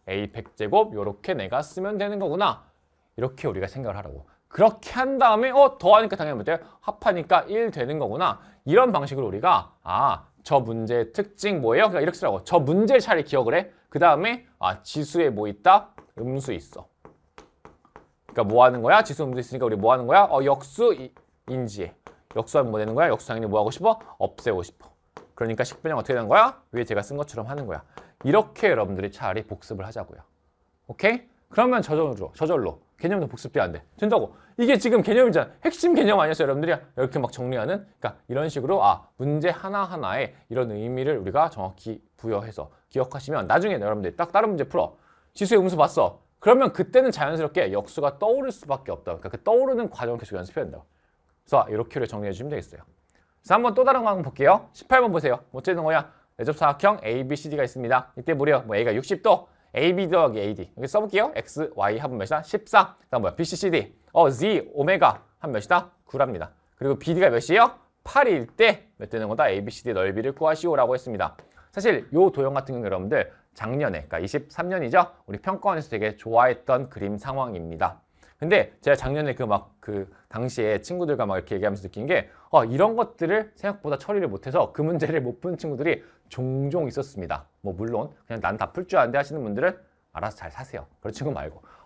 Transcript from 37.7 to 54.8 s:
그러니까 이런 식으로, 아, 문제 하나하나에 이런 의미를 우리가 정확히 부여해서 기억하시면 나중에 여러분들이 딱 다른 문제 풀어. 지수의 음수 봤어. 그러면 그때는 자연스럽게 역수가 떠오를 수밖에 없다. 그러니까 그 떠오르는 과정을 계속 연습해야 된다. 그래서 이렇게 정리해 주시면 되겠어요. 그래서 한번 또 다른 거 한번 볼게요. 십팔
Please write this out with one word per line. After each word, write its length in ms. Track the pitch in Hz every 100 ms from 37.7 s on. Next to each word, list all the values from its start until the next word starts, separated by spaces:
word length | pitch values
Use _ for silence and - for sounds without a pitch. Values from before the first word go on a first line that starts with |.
| 202 - _
그러니까 240 | 117 - -
이런 220 | 131 160
식으로, 340 | 139 131 190
아, 240 | 101 82 - -
문제 340 | 139 151 170
하나하나에 840 | 160 196 202 180 170 98 120 120 - -
이런 200 | 120 117
의미를 460 | 104 117 127 135 131
우리가 320 | 92 139 160
정확히 540 | 107 95 - 113 107 _ _
부여해서 520 | 113 101 110 - 71 _ _
기억하시면 580 | 131 127 139 135 147 92
나중에 280 | 151 208 147
여러분들이 420 | 101 107 92 -
딱 140 | 170
다른 180 | 196 220
문제 160 | 165 127
풀어. 320 | 170 78 _ _ _ _
지수의 280 | - 196 220
음수 160 | 185 170
봤어. 440 | 143 - 92 - _ _
그러면 340 | 208 254 240
그때는 380 | - - 254 262
자연스럽게 600 | - 147 160 151 - 98
역수가 480 | 101 101 - 143 139
떠오를 320 | 214 269 262
수밖에 400 | - 147 135 -
없다. 260 | 82 90 82
그러니까 120 | 95
그 140 | -
떠오르는 460 | 208 240 269 240 220
과정을 300 | - 120 117
계속 160 | 104 95
연습해야 300 | 90 160 92
된다. 180 | - - _ _ _ _ _ -
그래서 220 | 131 104
이렇게 360 | 107 113 143 113
정리해 280 | 104 104
주시면 160 | 95 143
되겠어요. 320 | 127 - - - _ _ _ _ _
그래서 140 | - 208
한번 180 | 240
또 100 | 208 262
다른 180 | 262
거 60 | 220
한번 140 | 190
볼게요. 440 | 135 - 143 208 -
십팔 280 | -